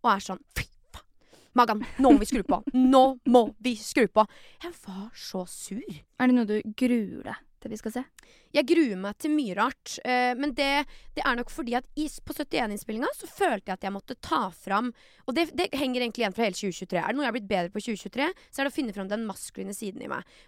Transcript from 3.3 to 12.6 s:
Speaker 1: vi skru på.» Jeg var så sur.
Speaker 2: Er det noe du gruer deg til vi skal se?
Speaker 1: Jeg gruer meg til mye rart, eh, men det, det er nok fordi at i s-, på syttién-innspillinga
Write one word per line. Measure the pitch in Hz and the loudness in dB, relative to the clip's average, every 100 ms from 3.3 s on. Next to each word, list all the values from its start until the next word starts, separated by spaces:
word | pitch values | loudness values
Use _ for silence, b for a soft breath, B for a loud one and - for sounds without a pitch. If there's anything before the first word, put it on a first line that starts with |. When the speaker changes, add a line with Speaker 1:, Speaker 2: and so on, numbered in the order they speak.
| 240 220 - | 6 6 0
Speaker 1:
vi | 240 220 | -4 -4
skru | - - 214 | -2 2 4
på.» | - 214 b b b | 4 2 b b b
Jeg | 349 339 | -14 -12
var | - 190 214 | -12 -12 -12
så | - - 196 180 | -14 -10 -8 -8
sur. | - - 202 381 151 - _ | -12 -10 -10 -10 -14 -16 _
Speaker 2:
Er | 254 | 4
det | |
noe | 247 214 | 4 4
du | 214 220 | 0 -2
gruer | 214 254 240 196 - - | 0 2 2 0 -8 -12
deg | - _ _ | -12 _ _
til | - | -12
vi | 214 | -8
skal | 226 | -6
se? | 247 262 - b b b | -8 -10 -14 b b b
Speaker 1:
Jeg | 285 | 0
gruer | 262 339 285 190 | 4 4 4 2
meg | 196 208 | -6 -6
til | 311 | -2
mye | 302 247 180 | 0 0 0
rart, | 233 - - - - | 0 -2 -12 -8 0
eh, | 247 247 247 | 2 2 0
men | 294 | -4
det, | 247 277 285 285 b b - | 0 0 2 -2 b b -4
det | 285 | 0
er | 240 | 0
nok | 247 | -4
fordi | - 254 233 | -6 -2 -2
at | - - | -4 -6
i | 302 | -6
s-, | - | -6
på | - | -12
syttién-innspillinga | 302 294 330 | -8 -4 -2